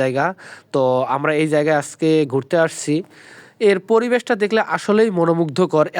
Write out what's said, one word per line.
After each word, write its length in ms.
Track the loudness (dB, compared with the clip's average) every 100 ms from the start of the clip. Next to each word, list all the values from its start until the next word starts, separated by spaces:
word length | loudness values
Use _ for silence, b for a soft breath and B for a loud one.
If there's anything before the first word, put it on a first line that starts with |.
জায়গা। 240 | -2 0 -4 -6 B B B
তো 100 | 0 2 0 0
আমরা 180 | -2 -2 0
এই 60 | 0
জায়গায় 240 | 0 2 0
আজকে 280 | -2 -4 0 2 0
ঘুরতে 240 | -4 -2 0
আসছি। 300 | 0 -2 -4 -4 -6 B B B B B 2
এর 100 | 2 2
পরিবেশটা 440 | 0 2 -2 -2 -2
দেখলে 180 | 0 0 -2 -4
আসলেই 340 | 0 2 2 2
মনোমুগ্ধকর, 680 | 0 0 -2 -2 0 2 0